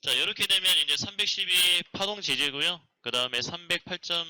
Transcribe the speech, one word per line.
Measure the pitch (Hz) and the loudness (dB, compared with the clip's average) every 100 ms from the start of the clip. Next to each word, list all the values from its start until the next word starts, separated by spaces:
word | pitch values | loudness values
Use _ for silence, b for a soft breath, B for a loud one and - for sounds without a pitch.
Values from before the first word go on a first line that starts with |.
자, | - | -2
이렇게 | 127 165 214 202 | 0 0 -2 0
되면 | 196 185 180 - | 2 4 2 2
이제 | 190 | 0
삼백십이 | 196 202 208 - 190 180 180 175 170 | -2 -4 -2 -2 2 4 4 4 0
파동 | - 196 208 | -4 -4 -4
지지고요. | 170 131 143 139 160 175 - _ | -2 0 0 0 -2 -2 -10 _
그 | 120 | -4
다음에 | 123 123 123 | 0 0 0
삼백팔 | 127 170 170 175 - 180 | -2 -6 -4 -4 -4 -8
점 | - 170 165 | -4 -4 -4